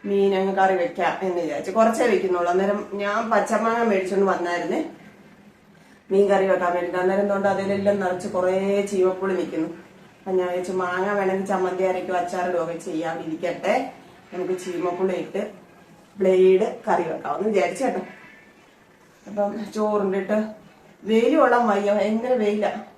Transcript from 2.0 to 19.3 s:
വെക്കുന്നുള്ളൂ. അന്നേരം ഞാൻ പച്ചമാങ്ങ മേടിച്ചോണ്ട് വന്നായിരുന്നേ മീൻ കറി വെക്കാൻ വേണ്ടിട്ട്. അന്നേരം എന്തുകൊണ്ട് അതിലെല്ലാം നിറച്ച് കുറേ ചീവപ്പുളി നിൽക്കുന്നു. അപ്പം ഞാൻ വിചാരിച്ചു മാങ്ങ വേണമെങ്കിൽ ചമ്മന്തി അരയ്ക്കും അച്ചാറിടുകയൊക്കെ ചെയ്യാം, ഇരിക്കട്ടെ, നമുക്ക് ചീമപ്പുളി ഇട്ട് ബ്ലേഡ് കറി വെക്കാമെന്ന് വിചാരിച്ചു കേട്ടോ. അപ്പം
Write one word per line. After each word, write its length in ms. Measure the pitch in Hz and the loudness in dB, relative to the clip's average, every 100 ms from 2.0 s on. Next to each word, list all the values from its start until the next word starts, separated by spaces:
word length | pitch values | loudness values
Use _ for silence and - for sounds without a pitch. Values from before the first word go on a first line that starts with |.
| 240 | 2
വെക്കുന്നുള്ളൂ. 380 | 190 190 175 175 | 2 2 0 2
അന്നേരം 260 | 180 196 208 - 202 | 2 2 -2 -4 -4
ഞാൻ 160 | 202 214 226 | -2 -2 0
പച്ചമാങ്ങ 480 | 220 - 214 226 233 226 | 0 2 0 0 0 2
മേടിച്ചോണ്ട് 380 | 190 185 190 190 | 0 0 0 2
വന്നായിരുന്നേ 480 | 185 175 175 160 240 - - - - - - - _ _ - - - _ | 0 -2 -4 -2 -4 -6 -12 -20 -20 -20 -20 -20 _ _ -20 -20 -20 _
മീൻ 140 | 196 202 | 2 4
കറി 160 | 190 190 | 4 2
വെക്കാൻ 200 | 180 175 175 | 2 0 -2
വേണ്ടിട്ട്. 220 | 175 180 | -2 0
അന്നേരം 200 | 185 196 | 0 2
എന്തുകൊണ്ട് 240 | 202 196 196 | 0 0 0
അതിലെല്ലാം 420 | 185 196 196 196 202 | 0 -2 0 0 0
നിറച്ച് 260 | 180 180 196 | -2 -4 -4
കുറേ 200 | 180 185 190 196 196 196 | -2 0 0 0 0 0
ചീവപ്പുളി 440 | 196 185 185 190 180 | 2 2 0 -2 -2
നിൽക്കുന്നു. 280 | - 160 160 - - - - - | -2 -4 -6 -8 -18 -20 -20 -14
അപ്പം 180 | 190 185 | -2 0
ഞാൻ 100 | 180 | 0
വിചാരിച്ചു 240 | 180 180 185 | -4 -4 -4
മാങ്ങ 260 | 180 180 196 202 | -2 -2 0 0
വേണമെങ്കിൽ 300 | 185 190 196 | 0 0 -2
ചമ്മന്തി 340 | 190 185 180 185 | 0 0 0 0
അരയ്ക്കും 260 | 180 - 180 | -2 -2 -2
അച്ചാറിടുകയൊക്കെ 560 | 175 185 175 170 160 170 190 | -2 -4 -2 -2 -4 -6 -6
ചെയ്യാം, 300 | 156 165 165 | -6 -4 -6
ഇരിക്കട്ടെ, 500 | 160 156 175 - 185 240 269 - - - - | -8 -6 -6 -4 -2 -2 -2 -12 -20 -20 -14
നമുക്ക് 220 | 180 180 185 | -8 -6 -6
ചീമപ്പുളി 540 | 185 170 175 180 190 175 | -6 -4 -4 -2 -2 -2
ഇട്ട് 180 | 156 190 214 - - - - - - - | -6 -6 -8 -12 -20 -20 -20 -20 -20 -2
ബ്ലേഡ് 460 | 185 185 185 190 214 - - | 2 6 6 6 2 -4 -2
കറി 180 | 170 165 | -2 -2
വെക്കാമെന്ന് 400 | - - 151 214 | -6 -6 -2 0
വിചാരിച്ചു 320 | 196 - 190 254 | 2 0 0 -2
കേട്ടോ. 140 | 196 - - - - - - - _ _ _ _ _ | -2 -8 -18 -20 -20 -20 -20 -20 _ _ _ _ _
അപ്പം 240 | - | -10